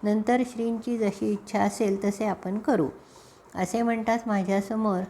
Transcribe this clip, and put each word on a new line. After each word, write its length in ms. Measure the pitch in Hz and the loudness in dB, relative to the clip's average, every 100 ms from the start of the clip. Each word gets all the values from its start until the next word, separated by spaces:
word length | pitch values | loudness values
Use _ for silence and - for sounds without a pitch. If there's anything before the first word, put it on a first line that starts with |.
नंतर 400 | 208 214 214 247 247 | 2 2 4 2 2
श्रींची 520 | - 233 226 226 233 | -2 -2 -2 -2 0
जशी 340 | 208 196 220 | 0 0 -2
इच्छा 300 | 208 - 208 | -2 -2 0
असेल 420 | 202 202 214 196 | 0 2 0 2
तसे 200 | 202 202 | 0 0
आपण 340 | 220 190 185 202 | -2 -2 -4 -4
करू." 300 | 214 233 143 - - - - - - | 0 2 2 -2 -20 -20 -20 -20 -14
असे 280 | - 180 226 | -4 -2 0
म्हणताच 400 | 233 226 220 233 233 | 0 0 0 -2 0
माझ्यासमोर 760 | 208 185 196 196 220 214 185 190 | 0 2 0 0 0 0 0 -2